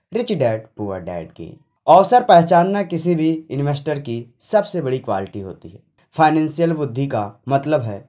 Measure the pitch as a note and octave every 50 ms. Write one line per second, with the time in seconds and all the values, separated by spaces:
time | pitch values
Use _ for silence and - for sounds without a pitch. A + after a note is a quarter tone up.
0 | _ - F3+ A#3 A#3+ A#3 G#3 D3 B2+ A#2 A2 A2 A2 - _ - G#2+ G2+ F#2+ F#2
1 | E2+ F2+ F2+ E2+ D#2+ E2 _ - E2 F2 - - _ _ _ _ - C#3+ D#3+ F#3
2 | G3 - B3 B3 A#3 - F#3 E3+ E3 E3+ F3+ E3+ F3 G3 G3+ G3+ F#3+ F3 F3 D#3+
3 | D#3+ F3 F3 D#3 D#3+ D#3+ E3 D#3+ - - C3 C#3 C#3+ C#3+ C#3+ C#3+ - D#3 D3 C#3
4 | C#3 A#2+ A#2 A#2 A#2+ - _ _ - - A3 G#3 G3+ - - F3 C#3 C3 C3 C3
5 | - A#2 G2+ F#2+ G2 F#2 - G#2 F#2+ F#2 E2+ - - E2+ F#2+ - _ _ _ _
6 | _ _ - - D#3 D#3 D#3 D#3+ D#3 D#3 D3 E3 E3+ E3 E3 D#3 D3 B2 A2+ C3
7 | C#3 C#3 B2+ A2 G2+ G2 - _ - B2+ C#3 C#3 C3+ D3+ D#3 C#3 A#2 A2 G2+ G2
8 | -